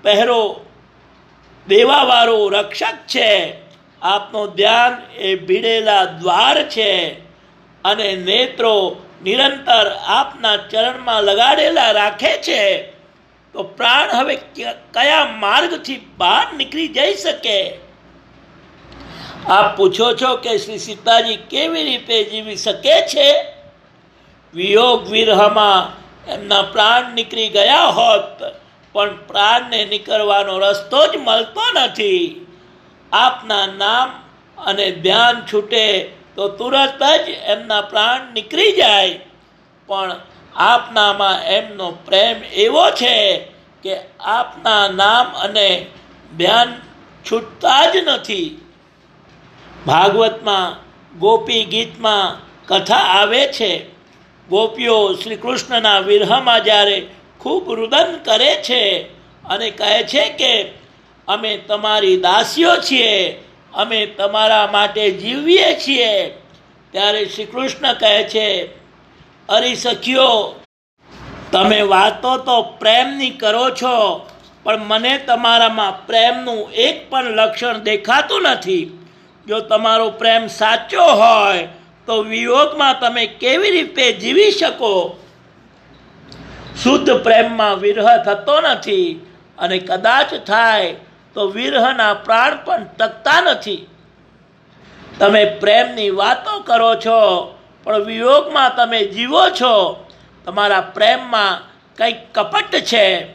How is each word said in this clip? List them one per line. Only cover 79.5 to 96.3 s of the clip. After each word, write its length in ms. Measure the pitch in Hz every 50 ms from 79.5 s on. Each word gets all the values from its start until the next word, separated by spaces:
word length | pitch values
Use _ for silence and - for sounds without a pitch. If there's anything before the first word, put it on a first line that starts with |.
| - 220
તમારો 500 | 214 - 220 214 220 220 226 226 226 214
પ્રેમ 380 | 220 - 220 226 226 226 226
સાચો 560 | 208 - - 214 220 226 233 - - 403 370 349
હોય, 640 | 311 254 208 220 233 226 214 208 196 190 175 165 165 - - - _ _ _ _
તો 180 | - 226 220 214
વિયોગમાં 760 | 208 220 226 233 240 240 277 294 294 302 302 285 269 254 -
તમે 260 | 247 233 240 240 233
કેવી 460 | 220 - - - 247 277 339 403 415
રીતે 420 | 359 339 302 - - 277 254 247 220
જીવી 380 | 185 196 240 269 370 427 415
શકો? 680 | 403 - 330 - - - 247 214 196 185 170 - - - - - _ _ _ _ _ _ _ _ _ _ _ _ - - - - _ - - - - - - - - - - - - - -
શુદ્ધ 280 | 247 269 - - -
પ્રેમમાં 680 | 247 254 - 233 226 220 226 226 226 226 214 208 196 190
વિરહ 440 | 196 208 202 226 202 226 240 226 -
થતો 380 | 208 202 202 - - 294 311
નથી, 640 | 330 302 254 202 - 226 202 185 180 165 160 165 - - - - _ _ _ -
અને 200 | 175 180 190 185
કદાચ 540 | 185 - 185 185 202 226 247 269 294 - 330
થાય, 600 | - - - 202 226 233 226 220 208 190 170 - - - _ _ _ _ _ _
તો 140 | 214 202
વિરહના 640 | 196 196 220 247 277 285 254 226 262 262 240 220 208 202
પ્રાણ 420 | 202 - - 220 226 247 294 302 - -
પણ 180 | - 370 233 202
ટકતા 580 | - - - 220 214 - - - 262 302 339
નથી. 460 | 370 330 254 - - 214 190 - - - - _ _ _ _ _ _ _ _ _ _ _ _ _ _ _ _ _ - - - - - - - -
તમે 260 | 196 202 208 214 208
પ્રેમની 640 | - - - 202 208 208 233 240 247 - 220 208 202
વાતો 500 | 190 196 196 226